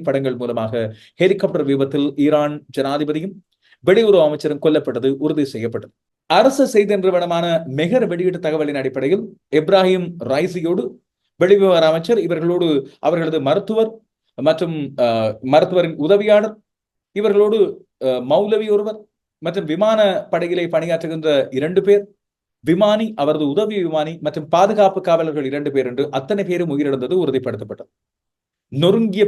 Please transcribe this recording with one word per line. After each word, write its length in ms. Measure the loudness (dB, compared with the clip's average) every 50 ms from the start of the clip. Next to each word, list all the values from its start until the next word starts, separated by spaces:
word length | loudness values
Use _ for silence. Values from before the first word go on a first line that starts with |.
| -2
படங்கள் 320 | -2 -2 0 -2 -2 -4 -4
மூலமாக 320 | -6 -6 -4 -4 -4 -4 -4 -4 -4 -4 -8 -14 _ _ _ 0
ஹெலிகாப்டர் 440 | 2 2 2 2 0 -2 -2 -2 0 0
விபத்தில் 380 | 0 0 0 -2 -2 -2 -4 -2 -2 0 0
ஈரான் 320 | 2 2 2 0 -2 -4 -8 _ _ -6
ஜனாதிபதியும் 560 | -4 -4 -2 -2 -4 -4 -4 -4 -6 -6 -8 -12 -14 _ _ _ _ _ _ _ _ 2
வெளியுறவு 420 | 4 4 4 6 4 6 6 4
அமைச்சரும் 380 | 4 0 -2 -4 -4 -4 0 0
கொல்லப்பட்டது 440 | 2 2 2 -2 -2 -6 -2 -2 -2 -2 0 -2
உறுதி 220 | -2 -2 -2 -2 -4 -4
செய்யப்பட்டது. 400 | -8 -8 -6 -8 -8 -12 -12 _ _ _ _ _ _ _ 0
அரசு 360 | 2 4 4 4 4 2 0 2 4
செய்தி 240 | 2 2 2 0
நிறுவனமான 480 | 0 0 0 0 0 0 0 -2 -2 -2 0 -2 -2 -4 -4 -4 -2
மெஹர் 260 | -2 0 0 0 0 0
வெளியிட்ட 280 | -2 -2 -2 -2 -2 -2 -4
தகவலின் 360 | -2 -2 -2 -2 -2 -4 -4
அடிப்படையில் 420 | -4 -4 -4 -2 -2 0 0 -2 -2 -8 -16 _ _ 0 0 0
இப்ராஹிம் 460 | 2 4 4 4 4 4 2 0 -2 -6 -8 -10 -4 -2
ரைசியோடு 520 | -2 -2 -2 -4 -4 -4 -4 -2 -2 -2 -4 -6 -10 _ _ _ _ _ _ _ _ 0
வெளிவிவகார 460 | 4 6 6 6 6 4 4 4 4 4
அமைச்சர், 300 | 2 0 0 0 0 0 0
இவர்களோடு 400 | -2 -2 -2 -2 -2 0 0 0 2 0 0 -2 -6 -14 -4 -2
அவர்களது 320 | 0 0 0 -2 -2 -2 0 0
மருத்துவர் 440 | 0 0 0 0 -2 0 0 0 -2 -4 -14 _ _ _ _ _ _ -10
மற்றும், 400 | -2 0 0 2 2 -2 -4 -4 -6 -8 -8 -2 0 0
அஹ், 260 | 0 2 0 -2 -2 -4 -6 -4 2 4
மருத்துவரின் 440 | 4 4 4 2 0 0 0 -2 -4 2
உதவியாளர், 500 | 2 2 2 4 4 4 2 2 0 -8 _ _ _ _ _ _ _ _ _ _ _ -8
இவர்களோடு, 440 | -2 0 2 4 4 4 4 2 -2 -2 -4 -8 -12 _ _ _ -6 -4
அஹ், 140 | -2 -2 -2 -2 0
மௌலவி 380 | 0 0 2 2 0 -2 0 0 0
ஒருவர் 240 | 0 0 -2 -8 -12 -16 _ _ _ _ _ _ _ -8
மற்றும் 240 | -6 -6 -6 -4 -4
விமான 280 | -2 0 2 2 2 4 2 2 2 -2 -4 -4
படையிலே 340 | -4 -4 -2 -2 -2 -2 -2 -2 -2
பணியாற்றுகின்ற 560 | -2 -2 0 -4 -4 -4 -6 -8 -4 0 0 2 2 0 0 -4
இரண்டு 240 | -4 -4 0 0 0 4
பேர், 180 | 4 2 2 2 -4 _ _ _ _ _ _ _ _ _ _ 0
விமானி, 440 | 0 2 4 4 4 4 2 0 -4 -4 -2
அவரது 240 | 0 0 0 0 0 0 0
உதவி 240 | 0 0 0 -2 -2 -4
விமானி 280 | -2 -2 -2 -4 -4 -8 -6 -8
மற்றும் 200 | -6 -6 -6 -4 0 2
பாதுகாப்பு 460 | 4 4 4 4 4 2 2 2 0 0
காவலர்கள் 400 | 0 2 2 0 -2 -4 -4 -4 -4
இரண்டு 200 | -4 -4 -4 -2 -2
பேர் 140 | -2 -2 -2
என்று 140 | -2 -4 -4 -2 -2
அத்தனை 260 | -6 -4 -4 -4 -4 -2 -4
பேரும் 220 | -2 -4 -2 -2 -2
உயிரிழந்தது 420 | -2 -2 -2 -2 -2 -2 -2 0 0
உறுதிப்படுத்தப்பட்டது. 680 | 0 0 -2 -2 -2 -4 -8 -8 -10 -12 -14 -14 -16 _ _ _ _ _ _ _ _ _ _ _ _ _ _ _ _ -10
நொறுங்கிய 520 | -4 2 2 4 4 2 0 0 2 0 0